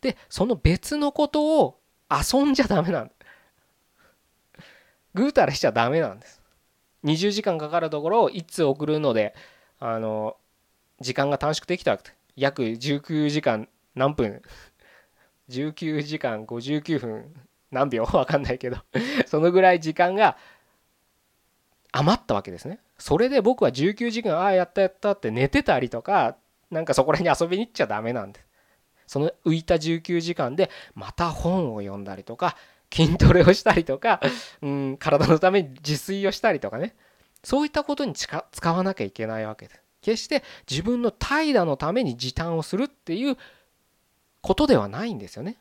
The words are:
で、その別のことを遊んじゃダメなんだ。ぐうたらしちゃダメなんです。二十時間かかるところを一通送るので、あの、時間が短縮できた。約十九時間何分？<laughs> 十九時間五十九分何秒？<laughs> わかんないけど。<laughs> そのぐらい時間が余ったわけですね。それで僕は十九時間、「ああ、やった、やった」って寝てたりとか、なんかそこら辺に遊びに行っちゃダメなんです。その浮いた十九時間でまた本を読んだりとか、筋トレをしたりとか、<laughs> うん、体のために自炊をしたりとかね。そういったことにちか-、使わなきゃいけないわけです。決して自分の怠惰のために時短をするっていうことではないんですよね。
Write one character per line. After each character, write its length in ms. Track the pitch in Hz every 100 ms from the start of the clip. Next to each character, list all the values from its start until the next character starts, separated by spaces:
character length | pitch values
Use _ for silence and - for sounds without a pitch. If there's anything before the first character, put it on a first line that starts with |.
で、 160 | 262 - _
そ 180 | - 214
の 100 | 208
別 400 | - - - 294
の 160 | 285
こ 140 | 285 294
と 320 | 302 302 311
を 180 | 180 - _ _ _
遊 340 | 143 151 262
ん 100 | 285
じ 80 | 269
ゃ 40 | 247
ダ 160 | 196
メ 80 | 165
な 120 | 165
ん 40 | 113
だ。 40 | _ - - _ _ _ _ _ _ _ _ _ _ _ - - - _ _ _
ぐ 140 | 180 269
う 40 |
た 140 | 277 156
ら 80 |
し 60 | 139
ち 60 | 147
ゃ 60 |
ダ 160 | 110 117
メ 120 | 156
な 120 | 143
ん 80 | 98
で 60 | -
す。 140 | _ _ _ _ _ _ _
二 140 | 147 160
十 160 | 202
時 100 | 208
間 160 | 202 165
か 120 | 151
か 100 | 170
る 100 | 165
と 120 | 151
こ 80 | 156
ろ 140 | 220
を 60 | 196
一 160 | 196 165
通 180 | -
送 220 | 151 139 151
る 140 | 151
の 140 | 147
で、 200 | 110 104 - - _ _ _
あ 180 | 123 113
の、 380 | 110 107 107 - _ _ _ _ _ _
時 140 | 127
間 160 | 127 139
が 80 | 143
短 160 | 147
縮 120 | 156 -
で 100 | 180
き 60 |
た。 140 | - 104 - _ _ -
約 400 | 139 139 117 113
十 240 | 135 143
九 300 | - 156 147
時 100 | 151
間 280 | 147 110 113 _ _
何 200 | - 135
分？ 280 | 147 113 98 - - - _ _ _
<laughs> 520 | _ _ _ _ _
十 240 | 127 151
九 300 | 151 160 151
時 160 | 147 156
間 260 | 131 110
五 160 | 110 120
十 220 | 123 151
九 160 | 147 151
分 360 | 123 110 123 156 _ _ _
何 180 | 131 143
秒？ 160 | 120 113
<laughs> 40 |
わ 140 | 185 131
か 120 | 151
ん 40 |
な 100 | 127
い 60 | 127
け 100 | 127
ど。 80 | 123 - -
<laughs> 200 | 247 285 -
そ 140 | 156
の 100 | 170
ぐ 120 | 180
ら 100 | 185
い 80 | 180
時 140 | 160
間 200 | 156 180
が 220 | 190 208 - - _ _ _ _ _ _ _ _ _ _ _ _ _ _
余 260 | - 147 -
っ 20 |
た 100 | -
わ 80 | 104
け 80 | 98
で 80 | 87
す 100 | 135
ね。 120 | 208 _ _
そ 180 | - 147
れ 120 | 247
で 120 | 269
僕 220 | 208 247
は 100 | 156
十 220 | 127 165
九 160 | 208 240
時 120 | 226
間、 140 | 226 160
「あ 80 | 196
あ、 60 |
や 120 | 185
っ 80 | 175
た、 100 | -
や 60 | 190
っ 60 |
た」 180 | - 208
っ 80 | 196
て 100 | 117
寝 180 | 113 139
て 140 | 277
た 160 | 285 147
り 80 | 123
と 140 | 120
か、 340 | - 196 123 - _ _ _
な 100 | 165
ん 20 |
か 100 | 165
そ 100 | 139
こ 80 | 139
ら 60 | 156
辺 120 | 170
に 60 | 139
遊 80 | 170
び 100 | 185
に 80 | 233
行 40 |
っ 20 |
ち 100 | -
ゃ 40 | 127
ダ 140 | 104
メ 100 | 113
な 120 | 123
ん 80 | 98
で 80 | -
す。 60 | _ _ _ _ _ _ _
そ 140 | 139
の 120 | 151 -
浮 100 | -
い 80 | 165
た 160 | 160 170
十 220 | 156 165
九 200 | 165 170
時 140 | 165
間 220 | 170 131 147
で 140 | 185 - -
ま 180 | - 98
た 180 | - 170
本 440 | 151 170 185 156
を 60 | 107
読 160 | 101 98
ん 80 |
だ 100 | 98
り 100 | 95
と 120 | - 117
か、 200 | 180 - - _ _
筋 240 | - 160 170
ト 160 | -
レ 100 | 175
を 100 | 175
し 100 | 196
た 100 | -
り 120 | 196
と 140 | 160 131
か、 220 | 233 196 135 120
<laughs> 200 | - -
う 60 | 147
ん、 280 | 139 139 135
体 280 | - 147 143
の 120 | 160
た 120 | 185
め 120 | 196
に 80 | 156
自 240 | 127 143
炊 320 | 147 - 196 196
を 60 |
し 80 | 196
た 120 | 226
り 80 | 156
と 100 | 202
か 80 | 190
ね。 160 | 220 _ _ _ _ _
そ 200 | - 269
う 40 | 294
い 20 |
っ 40 |
た 120 | 302
こ 100 | 285
と 100 | 285
に 100 | 269
ち 120 | 143 -
か-、 200 | 151 -
使 220 | - 165
わ 100 | 170
な 120 | 190
き 80 | 190
ゃ 20 |
い 60 | 101
け 160 | - 110
な 120 | 110
い 80 | 107
わ 80 |
け 140 | 110 104
で 60 |
す。 80 | _ _ _
決 220 | - 226
し 40 | -
て 140 | 302 - - -
自 140 | 131
分 200 | 185 247
の 80 | 240
怠 420 | - - 285 311
惰 120 | 254
の 120 | 170 139
た 160 | 151
め 120 | 214
に 120 | 214 120
時 180 | 127
短 240 | - 165 165
を 40 |
す 140 | 156 190
る 80 |
っ 40 | 277
て 260 | _ -
い 160 | 170 285
う 60 | 254 - _ _ _ _ _ _ _ _ _
こ 140 | -
と 120 | 190 294
で 100 | 156
は 120 | 101
な 160 | 113
い 80 | 226
ん 60 | 170
で 100 | 95
す 80 | -
よ 60 |
ね。 140 | 165 247